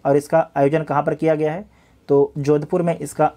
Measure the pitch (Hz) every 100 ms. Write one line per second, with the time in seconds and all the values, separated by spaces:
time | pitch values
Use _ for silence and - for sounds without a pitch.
0 | 135 143 143 - - 143 139 160 147 143
1 | 151 156 160 151 151 165 214 _ _ _
2 | - 143 143 - 139 151 147 180 170 165
3 | 147 - 151